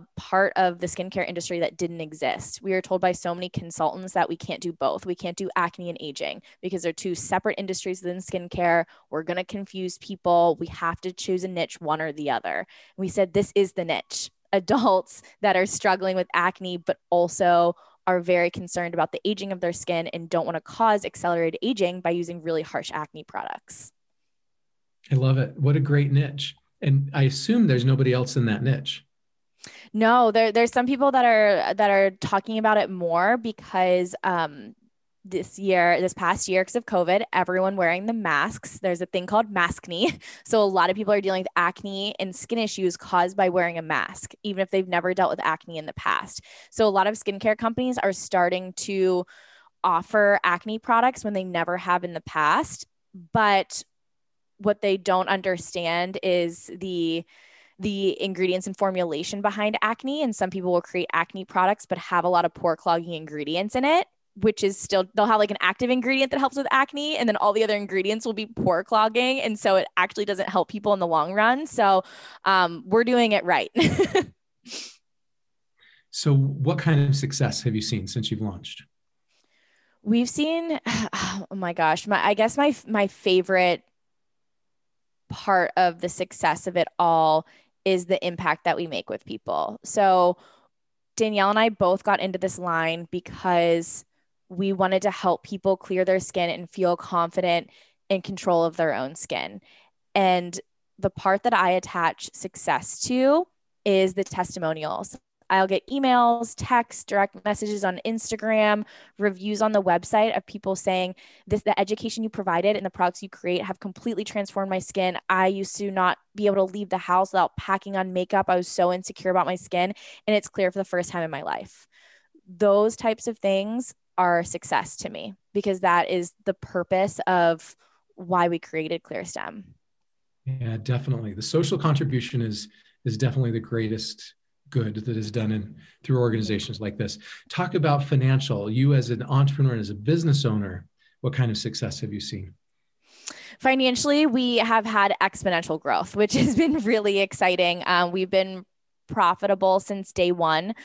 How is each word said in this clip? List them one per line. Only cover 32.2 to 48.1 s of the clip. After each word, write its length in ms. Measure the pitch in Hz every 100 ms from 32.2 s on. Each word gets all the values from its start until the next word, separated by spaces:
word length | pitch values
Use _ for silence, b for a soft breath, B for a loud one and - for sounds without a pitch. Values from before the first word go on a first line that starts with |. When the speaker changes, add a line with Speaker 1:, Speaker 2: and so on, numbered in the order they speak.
| - 196 226 220
Speaker 1:
about 200 | 220 214
it 120 | -
more 480 | 185 170 170 196 240
because, 800 | 226 - - 190 185 180 180 -
um, 520 | 190 175 156 143 104 - _ _ _ _ 190
this 300 | 185 - -
year, 420 | 196 185 175 165
this 120 | 180
past 340 | - 175 196 -
year, 160 | 185
'cause 120 | 185 240
of 100 | -
covid, 380 | 190 170 196 -
everyone 420 | 185 180 185 190 196
wearing 300 | 170 180 214
the 80 |
masks, 640 | 226 180 143 139 - - -
there's 220 | 185 175
a 60 | 180
thing 180 | 185 180
called 260 | 208 220
maskne. 680 | 190 175 - - 170 285 - -
<laughs> 120 | - -
So 160 | 220
a 40 | 202
lot 260 | 185 170
of 40 | 196
people 180 | 208
are 80 | 208
dealing 200 | 196 190
with 100 | 180 175
acne 580 | 175 - 196 196 208 -
and 160 | 190 180
skin 240 | - 226
issues 360 | 214 - 185 -
caused 400 | - 180 180 196
by 140 | 185
wearing 300 | 180 175 170
a 20 |
mask, 520 | 160 143 - 196 - -
even 180 | 214 190
if 80 | 190
they've 180 | 190 185
never 280 | 175 180 185
dealt 160 | 175
with 80 | -
acne 340 | - 160 - 160
in 80 | 156
the 60 |
past. 480 | - - 67 - - B B B
So 180 | - 214
a 20 |
lot 180 | 196 196
of 80 | 220
skincare 420 | - 196 220 214
companies 400 | 226 233 254 240
are 160 | 202